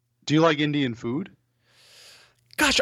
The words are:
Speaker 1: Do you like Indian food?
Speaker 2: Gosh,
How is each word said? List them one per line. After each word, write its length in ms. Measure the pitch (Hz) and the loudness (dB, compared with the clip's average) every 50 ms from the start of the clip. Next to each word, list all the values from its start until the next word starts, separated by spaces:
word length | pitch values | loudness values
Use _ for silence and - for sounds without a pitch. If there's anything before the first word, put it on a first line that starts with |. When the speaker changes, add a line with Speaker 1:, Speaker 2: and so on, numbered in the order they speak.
| _ _ _ _ _ | _ _ _ _ _
Speaker 1:
Do 80 | - 143 | 0 2
you 80 | 156 | 4
like 160 | 165 165 151 143 | 4 4 2 2
Indian 380 | 151 151 147 147 139 123 113 | -2 -2 -2 -2 -2 -2 -4
food? 340 | 113 - 117 120 156 190 - - _ _ _ _ _ _ _ _ _ _ _ - - - - - - _ _ _ _ _ _ - - | -6 -8 -8 -6 -6 -8 -10 -14 _ _ _ _ _ _ _ _ _ _ _ -20 -20 -20 -20 -20 -20 _ _ _ _ _ _ -4 -2
Speaker 2:
Gosh, 220 | 302 277 - - | 0 0 0 0